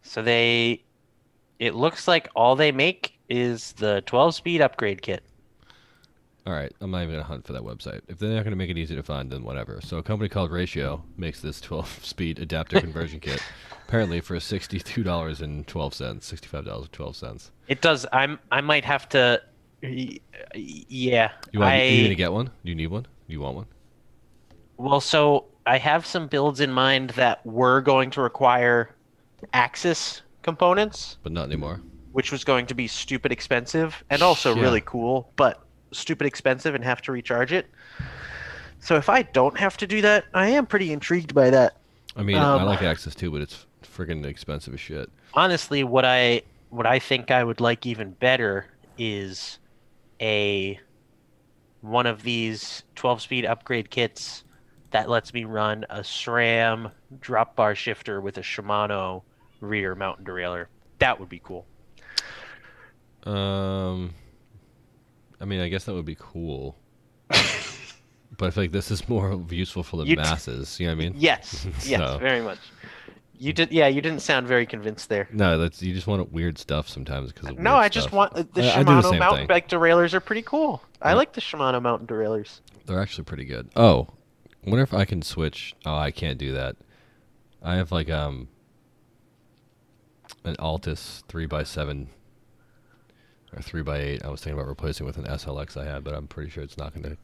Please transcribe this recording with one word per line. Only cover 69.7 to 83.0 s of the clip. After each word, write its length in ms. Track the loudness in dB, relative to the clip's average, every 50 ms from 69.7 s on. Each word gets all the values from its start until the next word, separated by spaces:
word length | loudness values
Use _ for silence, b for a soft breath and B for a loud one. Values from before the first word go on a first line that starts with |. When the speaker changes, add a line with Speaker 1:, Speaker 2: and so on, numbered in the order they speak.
| -4 -8
Speaker 2:
for 160 | -8 -6 -4 -4
the 60 | 2
Speaker 1:
You 120 | 2 2
t- 60 | 2
Speaker 2:
masses. 580 | 2 0 0 -2 -4 -8 -8 -8 -8 -10 -6 -4
You 60 | -4
know 80 | -2 -2
what 80 | -2
I 60 | -2 -4
mean? 40 | -2 2
Speaker 1:
Yes. 480 | 2 2 2 2 -4 -14 -12 -10 -8 -8 -8
Speaker 2:
<laughs> 100 | -6 -2
Speaker 1:
Yes, 160 | 0 0 0
Speaker 2:
So. 160 | 2 0 -2 -2
Speaker 1:
very 220 | 0 0 0 0
much. 180 | -2 -4 -8 -10 -14 -20 B B B B B B B B B B _ _ _
You 160 | -8 -6 -4
did. 180 | 0 0 0 2
Yeah, 160 | 4 6 6 6
you 120 | 4 2
didn't 200 | -2 -2 -4 -4
sound 240 | 0 0 0 0 2
very 180 | 2 2 2 2
convinced 460 | 0 -6 -8 -8 -8 -8 -8 -6 -4
there. 180 | -4 -4 -4 -4
Speaker 2:
No, 280 | 0 2 4 4 4 2
that's, 240 | 2 -2 -2 -4
you 100 | -6 -4
just 140 | -4 -4 -2
want 260 | -2 -2 -2 -2 -4
weird 240 | -4 -2 -2 -2 -4
stuff 320 | -6 -6 -4 -4 -4 -4 -6
sometimes 440 | -10 -12 -8 -6 -6 -6 -6 -8
'cause 180 | -12 -12 -12 -12
of 80 | -10 -2
Speaker 1:
No, 140 | 0 4
Speaker 2:
weird 120 | 4 6 4
Speaker 1:
I 40 | 4
just 140 | 2 -2 -4
Speaker 2:
stuff. 100 | 0 2
Speaker 1:
want, 160 | 2 2 2 0
uh, 80 | -6 -6 -2 0
the 180 | 2 2 4 4
Speaker 2:
I, 60 | 6
I 20 |
do 20 | 8
the 60 | 8 8 8
Speaker 1:
Shimano 80 | 8 6
Speaker 2:
same 80 | 4 4
Speaker 1:
mountain 200 | 4 4 4 2
Speaker 2:
thing. 60 | 2 2
Speaker 1:
bike 200 | 2 2 2 0
derailleurs 460 | 0 4 6 6 6 6 6 4 2
are 60 | -2
pretty 200 | -2 -2 -4 -4
cool. 420 | -4 -2 0 0 0 0 -2 -6 -12 _ _ _
I 80 | 0 2
Speaker 2:
Yeah. 40 | 4
Speaker 1:
like 180 | 4 2 0 -4
the 60 | -10
Shimano 400 | -10 -8 -4 -2 0 0 0 2
mountain 240 | 0 0 -2 -2 -4
derailleurs. 560 | -6 -4 -2 -2 0 -2 -4 -4 -8 -16 -20 _ -20 -20 -20 _
Speaker 2:
They're 140 | -4 -2 -2